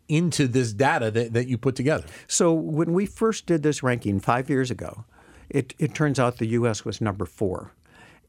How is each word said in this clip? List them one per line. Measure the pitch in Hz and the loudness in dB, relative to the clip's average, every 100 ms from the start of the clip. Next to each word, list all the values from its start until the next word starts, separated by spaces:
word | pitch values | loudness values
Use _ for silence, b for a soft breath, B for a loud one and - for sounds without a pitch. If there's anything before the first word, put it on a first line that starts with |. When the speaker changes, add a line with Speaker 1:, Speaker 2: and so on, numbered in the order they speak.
| - | -2
Speaker 1:
into | 156 175 - 135 | 0 2 2 2
this | 123 120 | 2 0
data | 104 131 160 113 | 2 2 2 0
that, | 110 117 | 0 0
that | 113 127 | 0 0
you | 120 | -2
put | 139 127 | -2 0
together? | 131 139 78 B B | 0 0 -4 B B
Speaker 2:
So | - 175 | 2 4
when | 165 160 151 170 | 2 0 0 0
we | 175 202 | 0 0
first | - 220 214 - | 0 0 0 0
did | 170 | 2
this | 151 143 | 2 0
ranking | 127 120 107 98 | 0 0 0 -2
five | - 120 131 | 0 0 0
years | 135 123 | 0 0
ago, | 104 87 - - B B B B | -4 -10 -12 -18 B B B B
it, | 143 - - | -4 -2 -2
it | 156 | -4
turns | - 151 131 | 0 0 2
out | 123 120 | 0 0
the | 113 | 0
U | 117 117 | 2 0
S | 104 - | 0 -6
was | 104 | -4
number | 110 98 90 | -2 -2 -6
four. | - 101 90 - _ _ B B B | -4 -4 -4 -10 _ _ B B B